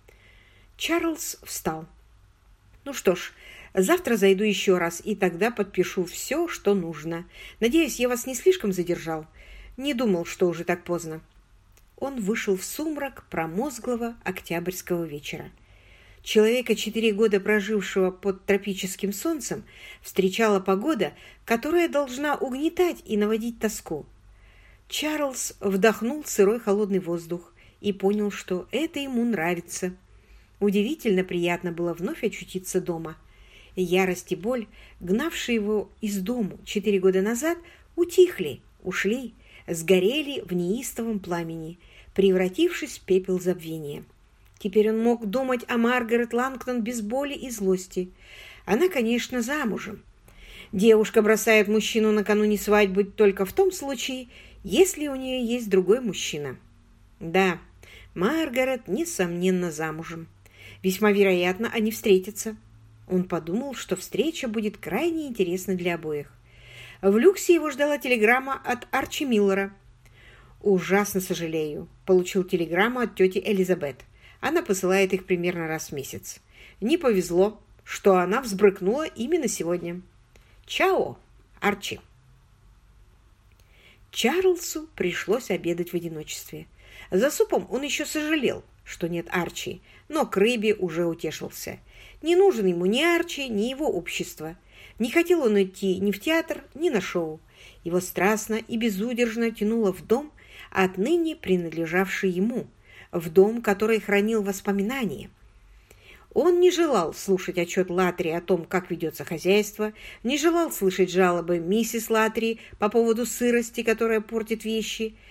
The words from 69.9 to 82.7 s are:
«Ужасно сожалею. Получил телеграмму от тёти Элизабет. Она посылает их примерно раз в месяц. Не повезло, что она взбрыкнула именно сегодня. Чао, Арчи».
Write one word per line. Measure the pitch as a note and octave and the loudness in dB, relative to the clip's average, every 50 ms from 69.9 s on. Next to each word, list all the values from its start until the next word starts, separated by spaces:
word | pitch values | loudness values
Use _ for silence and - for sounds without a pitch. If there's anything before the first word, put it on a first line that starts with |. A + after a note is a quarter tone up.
| - _ _ - - - - - - - - - - - | -20 _ _ -20 -20 -20 -20 -20 -20 -20 -20 -20 -14 -4
«Ужасно | - G#3 G3 F3+ E3 D#3 F3+ G3+ G#3 G3+ - F#3+ F#3 | 0 2 2 2 2 2 2 2 2 0 -2 -4 -4
сожалею. | - F3+ D#3+ E3+ D#3+ D#3+ D#3+ D3+ D3+ D3 - D#3+ E3+ - - _ | -4 -4 -4 -4 -4 -2 -2 -2 -4 -6 -8 -10 -12 -16 -6 _
Получил | - F#3+ F3+ F3+ F3+ - G3 F3+ | 4 4 4 4 2 0 -2 0
телеграмму | F#3 - F3 E3+ D#3 E3 F3 G3+ A#3 B3 B3+ | 0 0 -2 -2 0 2 2 2 2 2 0
от | A#3+ G3 - | -4 -2 0
тёти | - F#3 F#3 F#3 G#3 | 2 2 2 2 0
Элизабет. | - - G#3+ F#3+ F#3 F3 F#3 E3 D3 C#3 C3+ - - - - - - - - _ | -2 0 0 2 2 0 0 -2 -2 -6 -8 -10 -18 -20 -20 -20 -20 -20 -12 _
Она | - B3+ D#4 E4+ - | -4 -2 0 0 0
посылает | - G3+ F#3+ - F3+ F#3 G3 G3 F#3+ G3 | 0 -2 0 0 2 2 4 2 2 0
их | F#3 F#3+ | -2 -2
примерно | - F#3+ F3 E3+ F3 E3+ F3 E3 | -2 -2 0 0 -2 -2 -4 -4
раз | D#3+ D#3+ D#3 - - | -4 -4 -6 -8 -8
в | - | -10
месяц. | C#3+ B2+ - - - - - - - _ _ _ - - - - - F#3+ | -10 -10 -10 -12 -14 -14 -16 -18 -18 _ _ _ -20 -20 -20 -10 -4 -2
Не | A3+ D#4 F4 | 0 0 2
повезло, | E4+ B3+ A3 F#3 E3+ E3+ E3+ F3 F#3+ G#3 G#3+ - - _ - - - | 2 2 2 2 2 2 4 4 4 4 2 -4 -16 _ -20 -20 -16
что | - - - - G3+ F#3+ | -12 -6 2 4 6 6
она | F3+ F3 F3 G3+ B3 C#4+ | 6 4 2 0 -2 -2
взбрыкнула | A#3+ F#3+ F#3 G#3 G3+ F#3+ - F3+ F#3 A3+ C#4+ D#4 | -2 0 4 4 4 4 4 0 0 0 0 -2
именно | - - - A3+ C4+ E4 E4+ C#4+ G#3+ | -4 -6 -6 -4 -2 0 0 0 -2
сегодня. | - - E3 E3 F3 F3 E3 E3+ F3 F3+ F3+ - _ _ _ _ _ - - _ _ - - | -4 -4 -4 -2 -2 -4 -4 -6 -10 -10 -12 -18 _ _ _ _ _ -20 -20 _ _ -20 -14
Чао, | - - - D#4+ F#4+ F#4+ D4 F#3 - B2 - _ _ _ - _ _ _ - | -6 -2 0 2 2 2 2 0 -2 -4 -12 _ _ _ -20 _ _ _ -2
Арчи». | - G3 G3+ G3 - - - - - _ _ _ _ _ - _ _ _ _ _ _ - | 0 0 0 0 -4 -10 -10 -12 -14 _ _ _ _ _ -20 _ _ _ _ _ _ -20